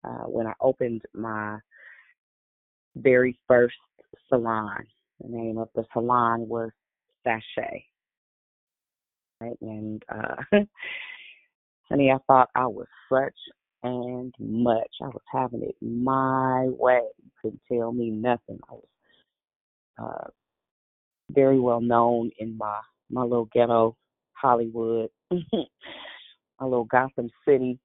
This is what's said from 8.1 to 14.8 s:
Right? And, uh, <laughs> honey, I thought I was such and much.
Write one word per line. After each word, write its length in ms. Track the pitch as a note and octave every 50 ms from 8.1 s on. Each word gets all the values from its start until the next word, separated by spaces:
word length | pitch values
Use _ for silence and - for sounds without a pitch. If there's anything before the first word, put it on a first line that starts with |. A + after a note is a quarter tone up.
| _ _ _ _ _ _ _ _ _ _ _ _ _ _ _ _ _ _ _ _ _ _ _ _ _ _
Right? 160 | A2+ A#2 A#2+ -
And, 440 | - A2 A2 G#2+ G#2+ G#2+ G#2+ G#2+ - -
uh, 280 | - G#2+ - - - - C#3 - -
<laughs> 120 | G3+ G3+ - _ - - - - - - - - - - - - _ _ _ _ _ _ _ _ _ _ _
honey, 220 | - C#3+ C#3 C3+
I 80 | C3 C3+ _
thought 240 | - C3+ C3 B2+ - _
I 120 | B2 B2+
was 200 | B2+ G2+ G2+ - _ _ - - _ C3
such 260 | C3 C3+ C#3 - _ - - _ _ _ _ _ _ -
and 520 | B2 B2+ B2 A#2+ B2 B2+ B2 B2+ B2+ B2+ _
much. 520 | A2 A2 A2 A2+ A#2+ A#2+ A2+ A2+